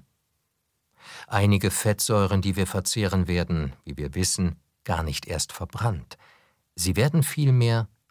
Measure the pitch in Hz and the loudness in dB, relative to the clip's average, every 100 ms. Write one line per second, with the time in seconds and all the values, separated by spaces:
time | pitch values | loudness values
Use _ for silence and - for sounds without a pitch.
0 | - _ _ _ _ _ _ _ _ _ | -12 _ _ _ _ _ _ _ _ _
1 | - - - 104 101 101 101 - 104 101 | -20 -20 -4 2 4 4 2 0 0 0
2 | - 107 95 98 98 95 92 98 - 113 | 2 2 2 2 0 0 -2 -2 -2 0
3 | 98 95 85 87 85 85 71 - - 71 | 0 2 2 0 0 -2 -4 -8 -12 -10
4 | 71 80 92 - 90 - _ _ - 85 | -6 -4 -2 0 -2 -4 _ _ -6 -4
5 | 80 71 - 80 - - 87 - 117 85 | -4 -6 -6 -6 -6 -8 -10 -4 -4 -4
6 | - - _ _ _ _ _ - 90 92 | -8 -20 _ _ _ _ _ -6 -2 2
7 | 143 165 139 - 139 127 117 113 110 _ | 2 2 0 2 2 4 4 2 -2 _
8 | _ | _